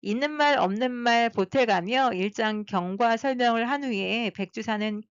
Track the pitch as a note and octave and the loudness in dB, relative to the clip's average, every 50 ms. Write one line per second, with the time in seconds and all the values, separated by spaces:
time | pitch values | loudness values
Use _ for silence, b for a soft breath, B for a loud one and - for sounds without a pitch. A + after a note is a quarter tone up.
0 | - G3 G#3 A#3+ C#4 D4 D4+ D4+ D4 D4 C#4+ B3 - F#3 G3 G#3+ B3 B3+ B3 A#3+ | -2 -2 -2 0 -2 -2 0 2 4 4 4 4 2 0 0 0 -2 -2 -2 -2
1 | A#3+ A#3+ A#3 A#3 A#3 A#3 A3+ - F#3+ - - C4+ B3+ A3 G3+ F3+ E3+ F#3+ A#3+ C4 | 0 2 4 4 2 2 0 -2 -4 0 2 2 4 4 2 0 0 0 0 2
2 | C4+ B3 F#3+ F3+ F#3 G#3 G3+ - A3+ G#3+ G#3+ G#3+ G#3+ - G3+ F#3+ F3+ F3+ F#3+ G3 | 2 2 0 0 -2 -4 -2 -2 -2 -2 -2 -4 -6 -4 -4 -4 -2 -2 -2 0
3 | A#3+ A#3 A3+ A3+ - C4+ C4 B3 B3 A#3+ A3+ A3+ A3+ A#3+ C#4 C#4+ C#4+ C4 A#3 G3 | 2 2 2 2 0 -2 0 2 2 2 2 2 0 -2 -2 -4 -2 -4 -4 -2
4 | G3 - A3 A#3 A#3+ G3+ - - G3 F#3 _ A3+ A3 A3+ A3 G#3 G#3 G#3+ G#3 G#3 | -2 -2 -2 -2 -4 -4 -4 -6 -8 -8 _ -8 -4 -4 -4 -2 -2 -4 -4 -6
5 | A3 _ _ | -10 _ _